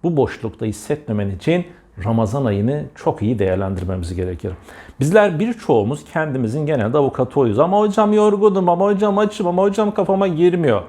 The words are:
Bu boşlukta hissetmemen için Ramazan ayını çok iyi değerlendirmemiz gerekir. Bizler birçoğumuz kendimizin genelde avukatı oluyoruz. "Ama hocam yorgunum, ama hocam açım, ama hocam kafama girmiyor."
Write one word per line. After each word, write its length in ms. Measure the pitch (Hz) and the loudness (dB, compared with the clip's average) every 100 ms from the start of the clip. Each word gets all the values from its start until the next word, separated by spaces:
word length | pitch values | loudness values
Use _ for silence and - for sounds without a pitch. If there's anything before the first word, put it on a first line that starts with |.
Bu 140 | 175 160 | 0 2
boşlukta 480 | 117 - 110 - 113 | 0 -2 -10 -6 -6
hissetmemen 640 | 104 - 147 - 104 98 | -6 -6 -6 -2 -2 -2
için 360 | 95 - 175 175 - _ - 92 | -4 0 0 -2 -14 _ -8 -2
Ramazan 400 | 113 107 135 127 | 0 0 0 0
ayını 380 | 101 110 147 - - | 0 0 -2 -6 -4
çok 260 | 165 - | -4 -2
iyi 180 | 104 120 | -2 0
değerlendirmemiz 760 | 95 92 95 95 90 92 85 90 | 0 0 -2 -4 -4 -6 -6 -6
gerekir. 360 | 90 87 90 92 - - - - | -6 -6 -8 -10 -16 -20 -20 -4
Bizler 400 | 139 208 208 156 | 2 4 4 0
birçoğumuz 640 | 220 233 - 123 104 147 - | -2 -4 0 2 2 -4 -6
kendimizin 520 | 165 156 131 113 135 151 | -4 -4 -2 -2 -2 -2
genelde 320 | 147 107 143 | 0 0 2
avukatı 420 | 139 - 127 - | 0 0 -2 2
oluyoruz. 200 | 123 104 | 2 2
"Ama 200 | 165 202 | 2 2
hocam 340 | 214 196 208 | 0 2 2
yorgunum, 560 | 208 208 202 208 190 180 | 4 2 4 2 2 0
ama 160 | 175 196 | 2 0
hocam 320 | 202 208 196 | 2 0 2
açım, 300 | 208 - 180 | 0 -2 -2
ama 140 | 180 | 2
hocam 320 | 202 196 208 | 0 2 -2
kafama 340 | 208 190 196 196 | 0 0 0 0
girmiyor." 540 | 160 175 175 151 104 | 4 2 4 2 0